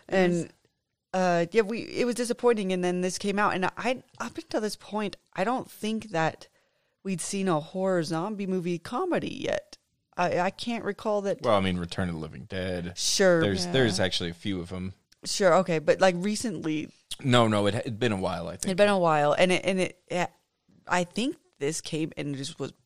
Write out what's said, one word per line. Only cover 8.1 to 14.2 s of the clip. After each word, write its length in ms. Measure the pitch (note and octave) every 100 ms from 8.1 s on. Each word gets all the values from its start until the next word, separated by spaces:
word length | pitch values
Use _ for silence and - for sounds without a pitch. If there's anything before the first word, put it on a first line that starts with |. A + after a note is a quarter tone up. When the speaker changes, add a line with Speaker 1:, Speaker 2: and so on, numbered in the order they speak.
| D#3+ G3 G3+ F#3+
Speaker 1:
movie 320 | F#3 F3 E3+
comedy 640 | - A#3+ F#4 C4 - - -
yet. 320 | - - - _ _ _ -
I, 240 | F3+ D#3+
I 100 | F#3
can't 340 | - A#3+ A#3 G3+
recall 340 | G3+ A3 G#3
that. 180 | G3 E3
Speaker 3:
Well, 160 | B2 G2+
I 20 |
mean, 180 | F#2+ F2
Return 300 | E2+ - F#2
of 80 | D#2+
the 60 |
Living 240 | D2+ - -
Dead. 460 | F#2+ F#2 F2+ F2 -
Speaker 1:
Sure. 460 | - - F#3+ E3+
Speaker 3:
There's, 240 | G#2 G2 F2+
Speaker 2:
Yeah. 60 |
Speaker 3:
there's 260 | C3 A#2+ F#2+
actually 300 | F#2 -